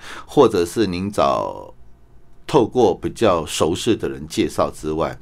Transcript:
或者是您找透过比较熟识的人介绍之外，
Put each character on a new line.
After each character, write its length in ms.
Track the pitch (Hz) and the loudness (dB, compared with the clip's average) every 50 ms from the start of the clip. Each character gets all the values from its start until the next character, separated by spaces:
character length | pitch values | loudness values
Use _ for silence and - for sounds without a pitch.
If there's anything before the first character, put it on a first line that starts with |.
| - - - - - | -14 -16 -16 -16 -10
或 220 | - - 147 127 104 | -2 4 6 6 6
者 180 | 95 90 85 | 6 2 0
是 180 | 85 - 117 107 | 0 0 0 0
您 240 | 92 87 90 95 104 | 0 0 -4 -4 -4
找 600 | 104 - 76 69 64 53 50 50 50 50 50 - - - - - - - - - - - - - - - - | 0 0 0 2 0 -2 -4 -6 -10 -12 -16 -18 -18 -20 -20 -20 -20 -20 -20 -20 -20 -20 -20 -20 -20 -16 -6
透 220 | - - 139 113 | 2 4 4 4
过 260 | 92 - 127 117 95 | 4 4 4 4 4
比 160 | 82 - - - | 4 0 -4 -8
较 360 | - - 113 101 90 82 78 | -2 0 2 2 2 2 -2
熟 260 | - - - 85 78 | -4 -2 0 0 0
识 220 | 90 90 - 120 101 | 0 -2 0 0 0
的 140 | - - 71 | 0 -2 -8
人 180 | 67 67 76 | -8 -8 -12
介 220 | 80 - 110 92 73 | -8 -2 -2 -2 -2
绍 200 | - - 80 71 | 0 -2 -2 -2
之 220 | - - - 78 | -2 -8 -8 -6
外， 260 | 78 80 80 67 67 - | -4 -2 -4 -4 -6 -10